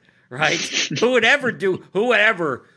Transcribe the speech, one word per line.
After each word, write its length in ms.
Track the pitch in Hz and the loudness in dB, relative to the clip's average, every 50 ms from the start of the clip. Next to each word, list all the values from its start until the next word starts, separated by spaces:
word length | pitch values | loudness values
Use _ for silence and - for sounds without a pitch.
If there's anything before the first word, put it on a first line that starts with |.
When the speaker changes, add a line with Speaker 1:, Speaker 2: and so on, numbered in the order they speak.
| _ _ _ _ _ _ | _ _ _ _ _ _
Speaker 1:
right? 300 | 123 131 156 151 170 165 | -6 -2 -2 0 0 -2
Speaker 2:
<laughs> 400 | - - - - - - 156 139 | -4 -6 -4 -4 -4 -4 -2 0
Speaker 1:
Who 120 | 214 247 | 0 2
would 140 | 254 247 214 | 2 4 4
ever 260 | 226 269 285 262 240 | 4 2 2 0 -2
do, 320 | 185 143 185 196 185 - - - - | -4 -2 -2 -2 -2 -2 -6 -6 -4
who 140 | 185 214 247 | -2 0 2
would 120 | 233 202 | 2 2
ever 440 | 208 220 220 170 170 151 127 110 - _ _ | 2 2 0 0 -2 -4 -4 -6 -10 _ _